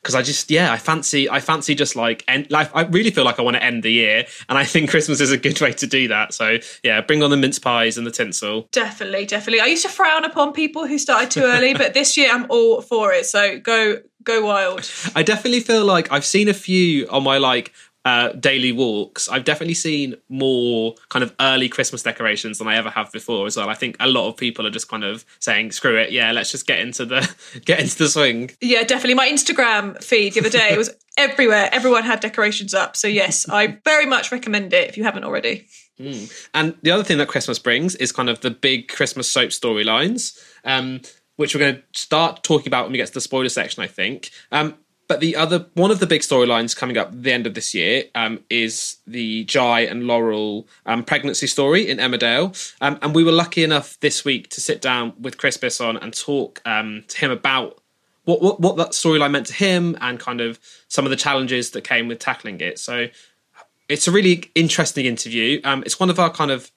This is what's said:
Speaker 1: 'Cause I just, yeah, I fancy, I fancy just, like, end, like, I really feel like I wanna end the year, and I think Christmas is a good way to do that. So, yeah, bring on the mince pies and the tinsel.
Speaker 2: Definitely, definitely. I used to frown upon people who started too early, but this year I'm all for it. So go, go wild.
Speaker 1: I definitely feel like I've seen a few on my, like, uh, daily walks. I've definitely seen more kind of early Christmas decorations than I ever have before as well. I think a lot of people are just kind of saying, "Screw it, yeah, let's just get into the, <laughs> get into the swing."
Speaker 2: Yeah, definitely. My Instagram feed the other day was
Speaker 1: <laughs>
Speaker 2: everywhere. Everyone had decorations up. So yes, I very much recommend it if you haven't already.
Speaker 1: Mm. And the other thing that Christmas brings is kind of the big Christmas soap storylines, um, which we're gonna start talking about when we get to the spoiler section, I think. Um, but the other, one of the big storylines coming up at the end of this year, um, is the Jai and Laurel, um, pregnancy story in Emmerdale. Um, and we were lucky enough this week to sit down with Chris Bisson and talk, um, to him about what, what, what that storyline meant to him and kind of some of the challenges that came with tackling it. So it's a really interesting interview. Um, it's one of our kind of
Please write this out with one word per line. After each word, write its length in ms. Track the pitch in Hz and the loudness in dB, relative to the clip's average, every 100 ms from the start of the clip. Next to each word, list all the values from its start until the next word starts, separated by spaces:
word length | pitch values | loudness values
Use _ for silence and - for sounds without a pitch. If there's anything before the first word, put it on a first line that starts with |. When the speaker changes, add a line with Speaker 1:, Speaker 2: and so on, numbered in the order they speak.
Speaker 1:
'Cause 120 | - | 0
I 80 | 131 | -2
just, 300 | 131 143 - | 0 -4 0
yeah, 200 | 156 175 | 2 2
I 60 | 117 | 0
fancy, 500 | - 160 135 143 139 | 0 -2 0 0 0
I 120 | 135 | 0
fancy 340 | - 160 135 | 0 -2 0
just, 220 | 147 139 123 | 0 0 0
like, 280 | 117 113 - | -2 -2 0
end, 240 | 135 143 | -2 2
like, 180 | 151 151 156 | 0 2 0
I 80 | |
really 260 | 170 175 220 | 2 2 2
feel 140 | 160 | 4
like 160 | 127 117 | 2 2
I 20 | |
wanna 160 | 123 123 | 0 2
end 240 | 123 117 | 0 0
the 100 | 107 | 2
year, 360 | 117 110 110 120 - - | 4 4 2 0 -10 -2
and 80 | 135 | 0
I 80 | |
think 280 | 135 165 151 | 2 0 2
Christmas 280 | 160 151 139 | 2 2 0
is 120 | 139 | 2
a 60 | 135 | 2
good 220 | 143 143 | 0 2
way 140 | 147 | 0
to 140 | - 120 | 0 -2
do 200 | 135 123 | 0 2
that. 220 | 107 107 | 0 0
So, 280 | - 110 113 - - | -2 0 0 -4 -4
yeah, 180 | 120 110 | 0 0
bring 220 | 110 151 | 2 2
on 80 | 147 | 4
the 60 | 143 | 4
mince 200 | 135 135 | 2 0
pies 400 | 127 120 117 113 | 0 2 0 -2
and 80 | 117 | -6
the 60 | |
tinsel. 580 | 113 110 90 104 110 - | -4 -4 -4 -4 -6 -2
Speaker 2:
Definitely, 540 | 254 233 - - 196 - | -2 -2 -6 -6 -6 -4
definitely. 360 | 208 208 226 | -6 0 2
I 40 | 233 | 2
used 160 | 330 | 2
to 80 | 370 | -2
frown 340 | - 370 320 | 2 2 2
upon 300 | 311 311 294 | 0 0 0
people 320 | 302 302 311 294 | 0 -4 -4 -4
who 140 | 285 | -4
started 320 | - 226 247 | 2 2 2
too 100 | 302 | 2
early, 320 | 262 247 254 | 4 4 4
but 220 | 269 240 269 | 2 2 2
this 220 | 285 - | 2 4
year 120 | 269 | 4
I'm 140 | 247 247 | 4 2
all 320 | 240 226 240 | 4 6 4
for 320 | - 233 208 | 0 0 4
it. 120 | 185 165 | 2 2
So 320 | 202 202 - | 2 2 0
go, 400 | - 226 214 214 - _ | 0 2 2 -2 -10 _
go 220 | - 226 214 | -2 0 2
wild. 420 | 202 185 185 - - - 156 | 0 0 -4 -10 -8 -4 0
Speaker 1:
I 80 | |
definitely 380 | 165 214 247 240 | 2 2 2 0
feel 240 | 233 226 202 | 4 4 6
like 260 | 180 160 | 4 2
I've 140 | 143 - | -2 2
seen 240 | 196 208 | 2 4
a 40 | |
few 540 | 196 - 185 175 147 117 | 0 2 4 4 2 0
on 140 | 135 | 0
my, 160 | 135 139 | 2 2
like, 340 | 131 123 113 _ - _ 131 | 4 0 -2 _ -20 _ 0
uh, 240 | 120 120 | 2 0
daily 380 | 131 139 135 127 | 0 0 2 0
walks. 560 | 120 123 104 95 - - | 0 0 0 -4 -6 -4
I've 160 | 135 135 | -2 -2
definitely 280 | 147 165 | -2 -2
seen 400 | 170 165 151 139 - _ | -4 -2 -2 -4 -8 _
more 640 | 131 135 127 120 117 113 - _ | -2 0 2 2 0 -2 -6 _
kind 140 | 127 | -4
of 100 | 120 - | -4 0
early 280 | 135 131 127 | 2 2 0
Christmas 360 | - 127 123 | -2 -4 -4
decorations 560 | 120 113 113 104 110 104 | -6 -2 -2 -2 -6 -6
than 80 | 110 | -2
I 80 | 110 | -2
ever 160 | 107 | -2
have 200 | 110 104 | -6 -6
before 360 | 110 - 110 101 | -10 -6 -4 -2
as 100 | 110 | -4
well. 100 | 104 | -4
I 60 | |
think 240 | 110 127 - | -4 -8 -2
a 80 | 131 | 0
lot 200 | 127 101 | 0 -2
of 100 | 117 | -4
people 300 | 123 113 107 | -6 -4 -8
are 20 | |
just 180 | 110 - | -8 -10
kind 160 | 110 | -8
of 220 | 101 110 - _ | -8 -10 -16 _
saying, 320 | - 107 110 | -2 -2 -2
"Screw 260 | - 135 113 | -2 0 2
it, 140 | 113 | 2
yeah, 200 | 120 113 | 0 0
let's 200 | 120 - | 0 -4
just 160 | 127 - | -6 -2
get 100 | 110 | -2
into 260 | 117 117 | -2 -6
the, 240 | 120 127 123 - - | -4 -2 -2 -6 -20
<laughs> 160 | 127 - | -8 0
get 140 | 151 | 0
into 180 | 139 - | 0 0
the 100 | 151 | 2
swing." 440 | 156 139 117 127 - | 4 2 0 -6 -6
Speaker 2:
Yeah, 220 | 247 233 | 2 2
definitely. 320 | 226 262 247 254 | 2 0 2 2
My 120 | 262 | 2
Instagram 760 | 294 - - 240 214 202 - | 2 0 2 2 2 -2 -12
feed 300 | - 226 202 | 0 2 2
the 80 | 220 | 0
other 100 | 214 | 2
day 260 | 233 214 202 | 4 4 2
was 140 | 220 - _ | 0 -6 _
Speaker 1:
<laughs> 120 | - | 0
Speaker 2:
everywhere. 500 | 277 277 247 214 196 | 2 4 4 4 2
Everyone 320 | 247 254 240 | 2 4 4
had 160 | 226 220 | 2 -2
decorations 560 | 220 226 208 208 196 190 | -2 0 0 -2 -2 -2
up. 200 | - - | -2 -2
So 120 | 208 | -2
yes, 420 | 208 185 - - | 0 0 -2 0
I 300 | 208 214 - | 0 0 0
very 220 | - 302 294 | 2 2 4
much 260 | 254 - | 0 -2
recommend 400 | 247 226 208 190 | -6 -2 -4 2
it 160 | 180 - | 0 0
if 100 | - | -2
you 60 | |
haven't 200 | 214 208 | -4 -4
already. 420 | - - 117 208 _ - _ _ | -6 -4 -4 -6 _ -20 _ _
Speaker 1:
Mm. 320 | 135 123 107 - - | -12 -12 -12 -18 -6
And 220 | 156 160 165 | -2 -2 0
the 80 | 151 | 0
other 120 | 190 | 0
thing 140 | 196 151 | 2 0
that 100 | 139 | 0
Christmas 300 | 131 127 117 | -2 -4 -4
brings 380 | 123 120 180 185 | 0 0 0 -2
is 160 | 127 | -4
kind 180 | - 123 | -2 -2
of 120 | 117 | -2
the 100 | 127 | -4
big 360 | 113 135 131 - | 0 0 0 -4
Christmas 440 | - 139 135 123 | -4 -4 -2 -2
soap 180 | - 120 | 0 0
storylines, 920 | - 123 107 110 113 170 240 - - - - | -2 -2 0 0 0 0 -2 -6 -10 -20 -12
um, 380 | 131 131 127 131 - _ _ - | -4 -4 -4 -10 -14 _ _ -4
which 180 | 147 143 | -2 2
we're 60 | |
gonna 200 | 143 127 _ | 0 0 _
start 520 | - - 151 165 - | -12 -2 0 0 -2
talking 240 | - 151 131 | 0 0 2
about 180 | 127 120 | -2 -2
when 60 | |
we 80 | 127 | -4
get 80 | 101 | -4
to 60 | |
the 60 | 131 | -6
spoiler 300 | - 131 127 | -4 -2 -2
section, 320 | 123 - - | -2 -6 -6
I 60 | 92 | -8
think. 420 | - 98 131 - - _ | -4 -4 -4 -14 -20 _
Um, 240 | 147 151 147 _ _ - | -2 -2 -6 _ _ -4
but 120 | 147 | 0
the 160 | 165 156 | 0 0
other, 320 | 160 175 175 170 | 0 0 -2 0
one 160 | 190 | 2
of 80 | 208 | 2
the 80 | 180 | 2
big 140 | 151 | 0
storylines 540 | - 135 120 117 117 - | 2 2 4 2 0 -4
coming 220 | 127 110 | -2 -2
up 120 | - | -4
at 120 | 123 | -4
the 100 | 127 | -2
end 140 | 123 113 | -2 -2
of 80 | |
this 220 | 113 - 98 | -6 -6 -2
year, 300 | 85 131 - 117 | 0 0 -2 -4
um, 280 | 110 113 _ | -4 -6 _
is 480 | 120 113 110 - - - | -2 -2 -4 -10 -12 -14
the 380 | 120 113 110 | -8 -6 -6
Jai 380 | 107 139 123 117 | -2 0 4 2
and 260 | 117 117 123 | 2 -2 0
Laurel, 600 | 120 113 107 107 104 - _ - | 0 2 0 -4 -6 -10 _ -4
um, 160 | 117 | -4
pregnancy 420 | 117 147 139 - 139 | -2 -2 -2 -4 -2
story 420 | - 139 175 220 | 0 2 2 0
in 120 | 131 | -2
Emmerdale. 760 | 127 123 117 123 185 - - - | -2 0 0 0 -2 -6 -14 -4
Um, 160 | 135 147 | -4 -2
and 100 | 147 | 0
we 100 | 156 | 4
were 80 | 165 | 4
lucky 320 | 165 170 - | 4 2 0
enough 360 | 160 151 - - | 0 0 -2 -4
this 260 | 180 - 147 | -2 -2 -2
week 240 | 131 - | -4 -6
to 100 | - | -8
sit 220 | - 147 | -6 -2
down 320 | 135 123 117 113 | -2 -2 -4 -8
with 160 | 127 - | -12 -4
Chris 200 | 139 - | -4 -2
Bisson 400 | 123 - 117 110 | -6 -4 -4 -4
and 140 | 120 | -8
talk, 480 | - - 143 - - 120 | -10 -4 -4 -4 -8 -4
um, 380 | 107 110 107 - | -2 -2 -10 -12
to 80 | - | -4
him 100 | 139 | -2
about 540 | 123 139 131 113 - _ _ _ _ | -2 0 -2 -4 -12 _ _ _ _
what, 180 | - 165 | 0 2
what, 180 | 185 - | 2 4
what 180 | 170 165 | 0 0
that 160 | 160 | -4
storyline 360 | - 165 156 143 | 0 2 2 2
meant 160 | 143 117 | 0 -4
to 80 | |
him 420 | - 196 180 175 160 | -2 0 2 0 -4
and 180 | 123 123 | -6 -8
kind 220 | 127 120 | -8 -6
of 180 | 117 113 - - _ | -6 -8 -20 -20 _
some 180 | - 135 | -2 0
of 60 | |
the 40 | 135 | 0
challenges 540 | 151 135 131 123 120 | 0 0 0 -2 -4
that 140 | 107 | -8
came 240 | - 123 117 | -2 -2 -2
with 100 | 117 | -6
tackling 420 | - 123 113 90 | -6 -6 -10 -8
it. 200 | 85 - | -8 -8
So 300 | - 120 120 _ _ _ _ _ - _ - | -8 -6 -6 _ _ _ _ _ -20 _ -6
it's 200 | 147 - | -2 2
a 40 | |
really 380 | 190 185 175 - - | 4 4 2 0 0
interesting 500 | 165 - 156 151 127 | 2 2 -2 -2 -4
interview. 560 | 113 117 117 113 147 | -4 -4 -2 0 0
Um, 200 | 139 135 - | -2 -4 -4
it's 140 | - | 0
one 100 | 185 | 0
of 80 | 175 | 2
our 140 | 170 | 0
kind 180 | - 147 | 0 -2
of 220 | 131 - | -2 -6